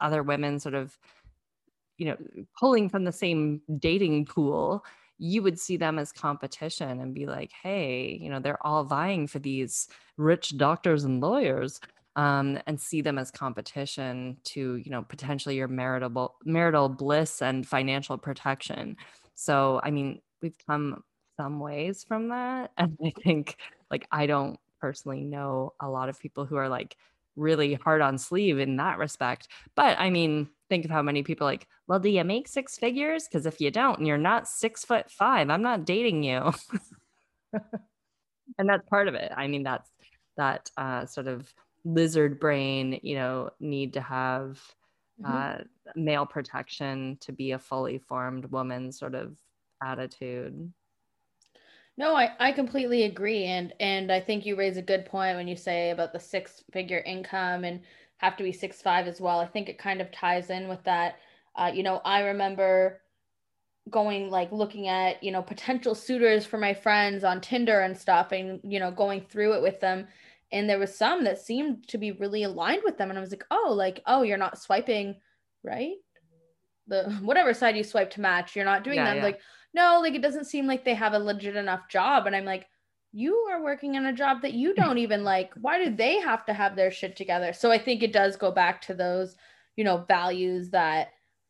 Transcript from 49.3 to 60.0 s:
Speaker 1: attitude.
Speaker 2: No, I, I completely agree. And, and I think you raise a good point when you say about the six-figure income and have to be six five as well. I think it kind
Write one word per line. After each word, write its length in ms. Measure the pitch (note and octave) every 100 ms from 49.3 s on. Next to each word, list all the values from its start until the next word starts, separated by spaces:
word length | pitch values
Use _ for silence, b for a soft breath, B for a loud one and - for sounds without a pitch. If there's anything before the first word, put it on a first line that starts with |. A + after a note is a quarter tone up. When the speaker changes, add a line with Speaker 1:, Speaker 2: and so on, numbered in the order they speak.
| D3+ _ _ _ -
Speaker 1:
attitude. 880 | C3 B2+ B2+ - B2+ B2 C3+ C#3 E3+ - _ _ _ _ _ _ _ b b b b b
Speaker 2:
No, 180 | D4+ D4
I, 180 | A#3 -
I 140 | C4
completely 500 | C#4+ B3 C#4 B3 A#3+
agree. 400 | G#3 F3+ G#3 G#3+
And, 300 | F#3 F#3 F3 -
and 300 | G3 F#3+ F#3+
I 100 | F#3
think 260 | F#3 G#3 G3+
you 100 | G3
raise 200 | G3 F#3
a 60 |
good 220 | F3+ F#3+ F#3
point 300 | F#3+ F#3+ F3+
when 120 | F3+
you 80 | F3
say 340 | F#3 E3+ E3+
about 220 | E3+ E3+
the 80 | E3+
six-figure 800 | - F#3+ F#3+ - _ F#3 F3+ F3
income 640 | - F#3 F#3 F#3+ F3+ F3+
and 180 | F3 F3+ b b b b
have 180 | F#3 F#3+
to 60 |
be 80 | F#3
six 280 | F#3 F#3+ -
five 240 | F#3+ F3+ F3
as 140 | F3
well. 200 | F3+ F3
I 60 | E3+
think 220 | G#3+ G3
it 100 | -
kind 220 | G3 F#3+